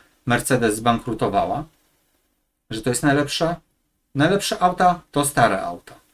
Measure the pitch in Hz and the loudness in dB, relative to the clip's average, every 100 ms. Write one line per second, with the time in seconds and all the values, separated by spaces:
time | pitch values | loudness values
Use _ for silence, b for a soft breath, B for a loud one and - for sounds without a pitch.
0 | b b - 120 - 123 117 107 117 117 | b b -2 0 2 2 2 0 0 0
1 | - 110 110 98 85 127 - _ _ _ | -2 -2 0 0 0 -2 -8 _ _ _
2 | _ _ _ _ _ _ - 113 - - | _ _ _ _ _ _ -14 -6 -4 0
3 | 147 139 139 - 165 175 _ _ _ _ | 0 0 0 -2 -4 -4 _ _ _ _
4 | _ 135 160 202 - 220 180 180 180 175 | _ 0 0 0 -2 0 0 2 2 2
5 | - 147 143 - 113 95 87 87 - - | -4 -2 -2 2 2 2 -6 -10 -16 -20
6 | _ | _